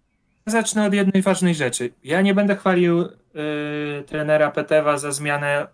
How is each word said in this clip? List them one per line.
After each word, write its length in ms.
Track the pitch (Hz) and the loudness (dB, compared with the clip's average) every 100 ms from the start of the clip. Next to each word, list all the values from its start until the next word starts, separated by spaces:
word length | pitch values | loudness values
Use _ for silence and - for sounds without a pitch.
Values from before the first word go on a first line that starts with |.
| _ _ _ _ - | _ _ _ _ -2
Zacznę 400 | 226 220 220 208 | -2 0 0 0
od 80 | |
jednej 280 | 202 196 190 | 2 2 2
ważnej 320 | 190 175 180 | 2 2 2
rzeczy. 360 | 160 131 - 120 - | 0 -2 -4 -6 -8
Ja 180 | 127 170 | -4 0
nie 120 | 196 | 2
będę 220 | 196 208 196 | 2 2 0
chwalił, 440 | 196 180 175 170 | 0 2 2 2
y, 80 | 175 - _ 156 151 147 147 147 147 143 143 | -2 -8 _ -10 -6 -6 -6 -6 -6 -8 -8
trenera 440 | 156 151 151 151 | -6 0 2 2
Petewa 480 | 151 147 156 147 147 | -2 0 2 2 0
za 140 | 143 | -2
zmianę 540 | 139 147 147 143 143 - | -6 -4 -2 -2 -2 -4